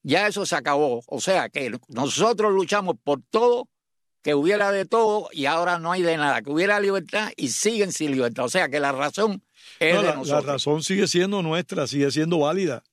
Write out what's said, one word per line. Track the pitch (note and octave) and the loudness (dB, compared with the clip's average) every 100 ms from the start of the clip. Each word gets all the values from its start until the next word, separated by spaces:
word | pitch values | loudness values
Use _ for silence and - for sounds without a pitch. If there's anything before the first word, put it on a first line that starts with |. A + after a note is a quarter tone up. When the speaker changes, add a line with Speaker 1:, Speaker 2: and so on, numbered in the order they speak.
Speaker 1:
Ya | D3 D#3+ G#3 | 2 2 2
eso | G3+ F3+ | -2 -2
se | |
acabó. | D#3+ C3+ C#3+ D3 A#2+ - | -2 0 2 2 0 -6
O | A#2+ | -6
sea, | C#3+ F#3 A#2 | 0 0 0
que | B2 B2 A#2 _ | -6 -6 -8 _
nosotros | A2 C#3 C3+ G#3+ A3 G#3+ | -6 -4 2 2 2 2
luchamos | F#3+ F3+ G#3 F#3 D3 | 2 0 -2 -2 -4
por | - - - | -2 -4 -2
todo, | A3+ A#3+ A#3+ B3+ _ _ _ _ _ | 0 2 0 -4 _ _ _ _ _
que | D3 | 0
hubiera | D3 D#3 G#3 G3 | 2 2 2 2
de | G3+ | 0
todo | F#3+ A3+ A3 G#3 - | 0 2 2 0 -4
y | - C#3 | -4 -2
ahora | E3 F3 F3 | 0 0 -2
no | E3 | -2
hay | F#3 | 0
de | E3+ D#3+ | 0 2
nada, | D3 A#2 | 0 0
que | A2 | -2
hubiera | D3+ G3 G#3 | 0 2 2
libertad | G3 G3 D#3 G#3 G#3+ - | 2 -2 -2 -4 -4 -4
y | C#3 | -4
siguen | A2 G#3 A3+ G3 | 0 0 0 -2
sin | - D3+ | -2 -2
libertad. | C3 A#2+ A2+ | 0 -2 -2
O | B2 | -2
sea, | F#3 D#3 | 0 0
que | C#3+ | 0
la | C#3 | 0
razón | C3+ C#3+ D#3+ G#3+ G3 _ _ - - | -2 -4 0 -2 -2 _ _ -20 -2
es | D#3+ | 2
Speaker 2:
No, | F3+ | 4
Speaker 1:
de | E3+ | 2
Speaker 2:
la, | |
la | D3 | -2
Speaker 1:
nosotros. | C3+ C#3+ C3+ | 0 0 0
Speaker 2:
razón | C3+ C#3+ D#3 | -2 0 0
sigue | D3+ F#3+ F#3+ | 0 0 2
siendo | F3 F#3 G3+ | 2 0 0
nuestra, | E3 D#3+ F3 F#3 C3+ | -2 -2 -4 -4 -4
sigue | C#3+ C#3+ | 0 0
siendo | C3+ D#3+ E3+ | 2 0 2
válida. | D3 F3+ F3+ A#2 _ | 2 0 -2 -4 _